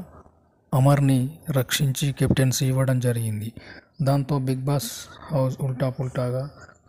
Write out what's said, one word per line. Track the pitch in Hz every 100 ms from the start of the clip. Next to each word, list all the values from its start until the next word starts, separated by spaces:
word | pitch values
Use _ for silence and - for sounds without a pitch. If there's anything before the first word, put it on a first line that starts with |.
| 180 - - _ _ _ _
అమర్ని | 131 139 143 139 131 131 - -
రక్షించి | 135 123 - 143 127 143
కెప్టెన్సీ | 131 127 - 131 120 131
ఇవ్వడం | 131 131 127
జరిగింది. | 120 117 113 107 110 - - - _ -
దాంతో | 135 139 135 143
బిగ్ | 131 131
బాస్ | 131 143 - - - - -
హౌస్ | 147 131 131
ఉల్టా | 139 127 131
పుల్టాగా | 127 131 131 123 127 143 - - _